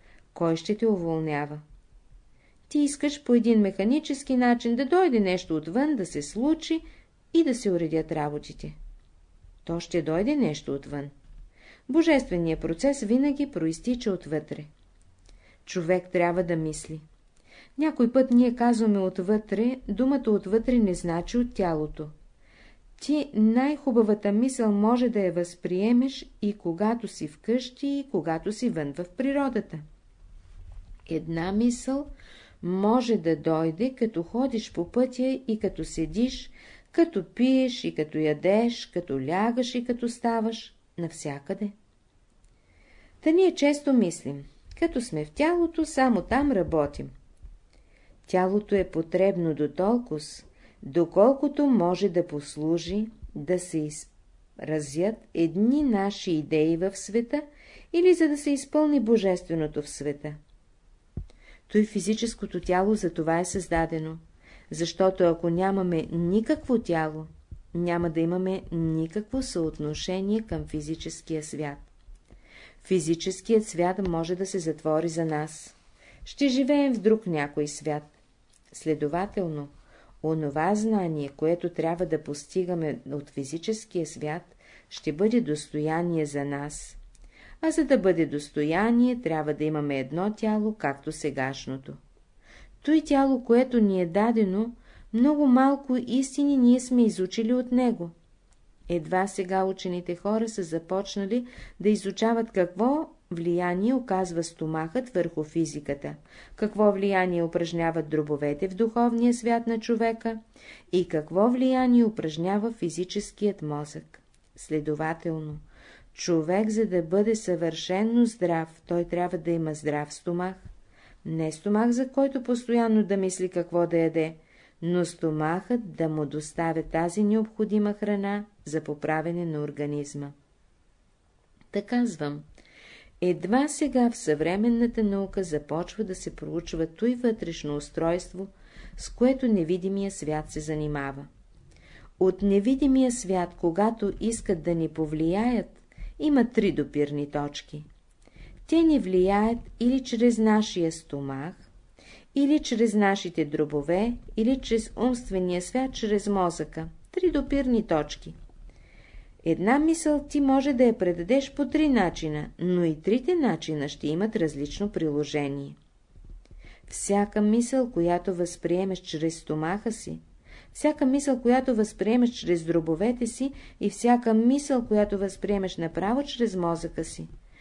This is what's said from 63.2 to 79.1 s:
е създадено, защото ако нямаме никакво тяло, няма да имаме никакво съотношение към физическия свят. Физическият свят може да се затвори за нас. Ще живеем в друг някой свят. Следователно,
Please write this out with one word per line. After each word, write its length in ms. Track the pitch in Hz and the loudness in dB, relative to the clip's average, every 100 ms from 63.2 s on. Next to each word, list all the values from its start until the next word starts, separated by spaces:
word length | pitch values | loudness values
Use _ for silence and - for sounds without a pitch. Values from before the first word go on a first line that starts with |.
| 156 165 | 0 0
е 60 | |
създадено, 720 | 180 196 170 165 160 160 156 165 - _ - - - | -2 -6 -2 -2 -2 -4 -8 -10 -18 _ -20 -20 -14
защото 540 | 160 165 - 190 190 | -6 -6 2 2 4
ако 260 | 175 165 170 | 4 4 0
нямаме 560 | 170 190 196 180 165 - | 0 2 0 0 -2 -2
никакво 640 | 170 175 202 226 302 - 233 | -2 0 0 2 -2 0 -2
тяло, 460 | 226 165 156 156 160 - - - - | 0 -2 -2 -6 -14 -18 -20 -20 -10
няма 360 | 170 175 170 170 | -4 -2 0 0
да 100 | 160 | 0
имаме 420 | 165 185 185 190 - | 0 0 -2 -4 -4
никакво 680 | 170 165 160 160 214 214 262 | -2 0 0 -2 -6 -6 -6
съотношение 1000 | - 180 160 151 151 147 - 185 196 220 | -4 -4 -4 -4 -6 -6 -4 -4 -2 -2
към 260 | 220 160 151 | -2 -8 -6
физическия 760 | 156 147 160 160 - - 156 | -8 -6 -8 -10 -14 -8 -8
свят. 360 | 151 147 147 143 - _ - - _ - - - - - | -6 -8 -8 -10 -18 _ -20 -20 _ -20 -20 -20 -20 -20
Физическият 840 | - 185 156 165 190 185 - 226 214 | 0 0 2 -2 -2 -6 2 2 2
свят 420 | 165 175 190 190 | 0 0 0 -2
може 260 | 165 165 | -2 -2
да 120 | 180 190 | -4 -4
се 120 | 190 | -4
затвори 500 | 160 156 160 156 165 | -4 -4 0 0 0
за 160 | 160 | -2
нас. 520 | 160 151 156 - - - _ _ - - | -2 -2 -6 -10 -20 -20 _ _ -20 -20
Ще 240 | - - 285 | -18 0 2
живеем 460 | 254 262 294 277 | 2 2 4 2
в 60 | 226 | 2
друг 260 | 196 220 185 | 2 2 2
някой 420 | 156 147 151 147 | -2 -2 -4 -6
свят. 340 | - 156 151 151 _ _ _ _ _ _ | -6 -6 -6 -8 _ _ _ _ _ _
Следователно, 960 | - 156 147 147 | -10 -4 -2 0